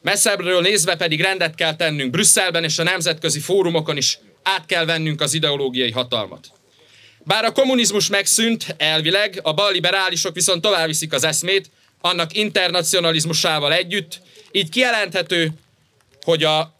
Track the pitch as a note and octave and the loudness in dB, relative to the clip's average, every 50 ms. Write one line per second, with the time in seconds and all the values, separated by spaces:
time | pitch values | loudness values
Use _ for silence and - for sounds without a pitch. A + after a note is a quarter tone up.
0 | _ D#3 G3 G#3 - A3+ G3+ F#3+ F3 F3 F#3 F3+ E3+ F#3 G#3+ G3+ D#3+ F3+ F3+ D#3+ | _ 0 0 2 2 2 2 0 0 2 2 4 4 4 2 2 2 0 0 0
1 | F3+ E3+ D#3 D3+ F3 F#3+ F#3+ F#3+ E3+ D#3+ D#3+ - E3+ D#3+ D#3 D#3+ F3 D#3+ D3+ D3 | 0 -2 0 0 0 0 0 0 -2 -2 -2 -2 -2 -2 0 0 -2 -2 0 -2
2 | C3+ B2+ B2 - D#3+ - - A3 F#3+ F3+ E3 E3+ E3 D#3 D#3 E3 E3 E3+ F#3 F#3 | -4 -2 0 2 2 4 4 2 2 0 0 -2 -2 -2 -2 0 0 0 0 0
3 | E3 F3 D#3+ D#3 - D#3 - D3+ D3+ - F#3 G3 F3+ F3 E3+ E3+ D#3 E3 D3+ C#3+ | -2 -4 -4 -2 -2 -4 -4 -4 -2 0 2 2 2 2 0 0 -2 -2 -4 -2
4 | C3+ - - - - - _ _ _ F#3 F#3+ F#3 E3 _ F#3+ E3+ E3 D#3+ E3 D#3+ | -2 -2 -2 -4 -10 -20 _ _ _ -2 -2 -2 -2 _ -2 0 0 0 0 -2
5 | D#3+ D#3 D3+ D3 D#3 C3+ B2+ D#3+ D#3+ D3+ C#3+ C#3 C#3 C3 B2 B2+ B2+ A#2+ A2 B2+ | 0 -4 -2 -2 -2 -2 -2 0 0 0 0 0 -2 -2 0 0 -2 0 0 -2
6 | B2 B2+ B2+ A2+ G#2 F2+ D2+ C2+ - - _ _ _ _ _ _ - _ - - | -4 -2 -2 -4 -4 -6 -10 -18 -20 -20 _ _ _ _ _ _ -20 _ -20 -20
7 | - - _ _ - D3 F#3+ A3 A3 A3+ - - C4+ C4 C4 B3 A#3 - G3+ G#3 | -20 -20 _ _ -4 -2 -2 0 0 0 2 2 2 4 4 2 2 2 2 0
8 | - - G3+ G3+ G3 - - - A3+ A#3 A#3 A3+ - - E3 - D3+ D#3 D#3 D#3 | 0 2 0 0 0 2 2 2 2 0 0 -2 -4 -10 -4 -2 0 0 2 2
9 | D#3 D#3+ F3+ G3 G#3 G#3+ F#3 F#3+ G3 D#3+ D#3 D#3 G3+ G#3 G3 F3+ E3 F3 F#3 G3 | 0 2 2 2 0 0 -4 -4 -2 -2 0 2 0 0 0 0 0 0 0 2
10 | F#3+ F#3 F3 E3 - G3 D#3+ F3+ F3 - F#3 E3+ D#3+ G#3+ G3 F3 D#3+ D#3+ D3+ - | 0 0 -2 -2 -4 -4 -2 -2 0 0 0 2 2 2 2 2 0 0 -2 -4
11 | - D#3 D3+ C#3 B2+ D#3+ D#3 D#3 - F3+ G3 G3 F#3+ - _ _ _ _ _ _ | -4 -2 -2 0 0 0 0 0 -2 0 0 0 -2 -4 _ _ _ _ _ _
12 | - F3 F3+ F3 E3+ D#3+ E3 G#3 G#3+ G#3 E3 G3+ F#3 F3 E3+ F3+ E3+ E3 - F#3 | -2 -2 0 0 -2 -4 -2 -2 -2 0 0 0 0 2 0 0 0 2 0 2
13 | E3+ E3 E3 D#3+ D#3 E3+ E3 D#3 - F3 D#3 D3+ C#3+ C#3+ D#3 F3 F#3 F3 F3+ G3+ | 2 2 0 0 0 0 -2 0 0 2 0 0 0 0 0 0 0 -2 -4 -6
14 | F3 - - - - - - - - - - G3 G3 D#3 - B3 B3+ B3 A#3+ A3 | -6 -8 -14 -20 -20 -20 -20 -20 -20 -6 -2 -2 -2 -2 0 0 0 2 2 0
15 | G#3 F#3 E3+ F#3+ F3 E3 F#3 E3+ E3 D#3 D#3 - _ _ _ _ _ _ _ _ | -2 -2 -2 -4 -2 0 0 0 0 -2 -4 -8 _ _ _ _ _ _ _ _
16 | _ _ _ _ - - E3+ D#3+ D#3 D#3 D#3 D#3 D3+ D#3 _ | _ _ _ _ -2 0 0 2 2 2 2 2 0 -4 _